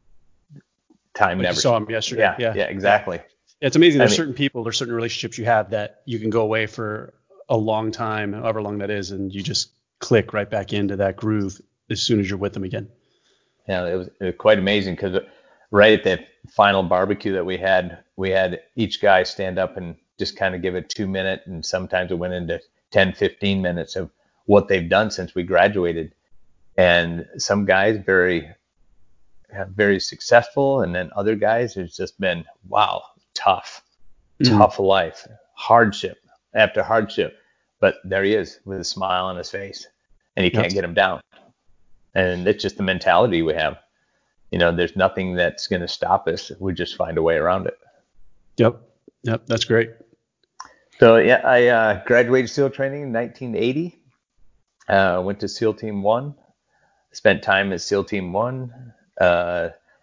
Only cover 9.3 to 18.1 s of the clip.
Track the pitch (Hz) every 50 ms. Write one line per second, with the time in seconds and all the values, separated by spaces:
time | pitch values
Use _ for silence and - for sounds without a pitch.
9.3 | 95 101 95 151 - - - - _ _ _ _ _ _ - - 123 110 95 -
10.3 | - 107 101 101 113 104 98 95 107 104 101 95 98 95 98 95 95 - - 107
11.3 | 107 104 98 95 90 - _ _ _ _ _ _ 110 104 - - 117 104 98 95
12.3 | 101 92 98 101 98 98 95 95 104 107 104 - _ _ _ _ _ _ _ _
13.3 | _ _ _ _ _ _ _ - 95 90 90 85 90 92 90 - _ _ 98 92
14.3 | 87 - - 107 107 98 92 98 104 104 95 95 85 - 101 95 90 95 - -
15.3 | _ _ _ _ _ _ _ _ 107 101 104 110 110 107 - 95 90 85 - _
16.3 | _ _ - - _ - 104 101 98 95 92 85 92 90 95 98 104 - - 104
17.3 | 95 95 85 92 92 82 95 95 95 92 90 87 82 - _ _